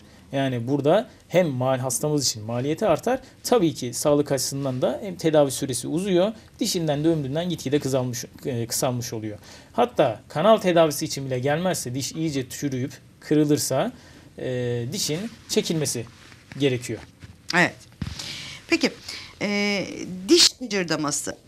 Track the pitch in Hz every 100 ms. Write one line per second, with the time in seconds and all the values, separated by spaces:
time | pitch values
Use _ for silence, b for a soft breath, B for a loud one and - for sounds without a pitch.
0 | b b b 135 135 123 117 143 139 196
1 | 247 B B 175 170 127 127 131 131 -
2 | 151 147 127 110 107 120 139 160 214 151
3 | 233 262 B B - 247 165 120 123 123
4 | 151 147 147 139 - 139 139 127 190 285
5 | 208 175 165 151 139 123 131 120 135 156
6 | 202 175 196 226 B - 233 185 160 143
7 | 156 160 131 151 180 160 131 147 139 131
8 | 127 120 - - 147 120 117 - 139 123
9 | 117 113 107 101 B B B - 240 -
10 | 139 107 - 147 196 220 190 170 160 -
11 | 156 139 135 127 135 156 185 165 123 127
12 | - 160 160 139 123 - 143 127 123 -
13 | - - - 151 151 143 - 135 214 -
14 | B B B - 131 123 123 120 120 185
15 | - 156 226 - - 214 208 160 135 120
16 | 110 B B B - 135 139 123 120 110
17 | - - - - - 180 160 - - -
18 | - B B B B B - - 240 -
19 | B B B - 208 202 208 202 - -
20 | - 180 190 339 - - 254 196 170 156
21 | 147 - - -